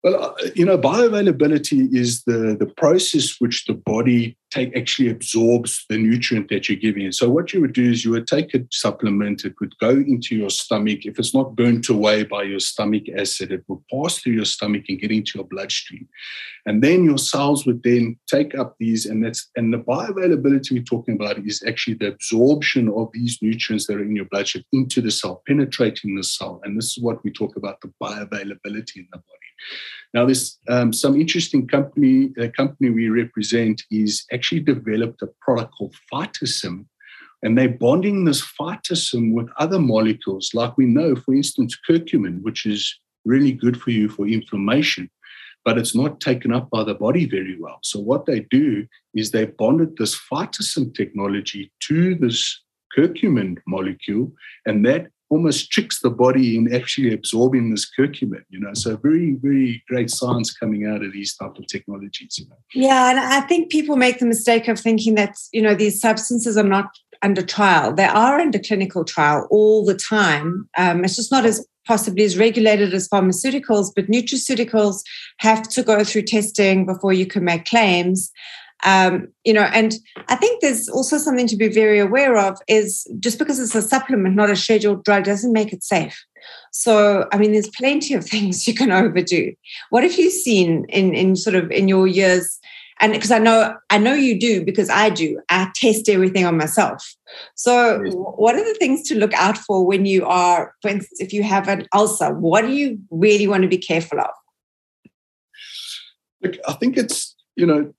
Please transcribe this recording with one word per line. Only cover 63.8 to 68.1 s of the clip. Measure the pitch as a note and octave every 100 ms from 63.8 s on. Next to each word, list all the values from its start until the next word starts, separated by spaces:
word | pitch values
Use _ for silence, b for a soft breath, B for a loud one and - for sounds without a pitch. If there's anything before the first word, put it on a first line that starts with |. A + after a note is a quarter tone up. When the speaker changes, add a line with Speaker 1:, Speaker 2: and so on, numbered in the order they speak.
| D4+ C#4
Speaker 2:
make | B3 B3
the | A#3+
mistake | A3 - A#3 A3+
of | A3
thinking | A3+ A3 A3 G#3+
that, | G3+ - -
you | A3
know, | G#3+
these | G3+ G#3 G3
substances | A3+ A3 - A#3+ A#3 G#3+
are |
not | G3+ G3 G3+ _ _ _
under | G3+ F#3
trial. | F3+ - G3+ E3+ A2
They | D#3
are | G3